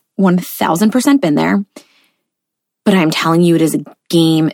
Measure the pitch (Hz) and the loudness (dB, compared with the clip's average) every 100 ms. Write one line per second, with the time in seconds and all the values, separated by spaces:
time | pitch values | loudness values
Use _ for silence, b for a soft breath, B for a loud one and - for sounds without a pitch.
0 | _ - 190 180 - - - 170 214 254 | _ -2 0 0 -4 -6 -2 0 0 0
1 | 285 277 175 151 165 196 202 B B B | 2 0 0 -2 0 -2 -4 B B B
2 | B B _ _ _ _ _ _ - 190 | B B _ _ _ _ _ _ 0 0
3 | 156 - 165 165 175 165 156 151 147 - | 0 -2 0 2 2 2 0 -2 -8 -18
4 | - 170 160 160 156 | -4 0 2 0 -2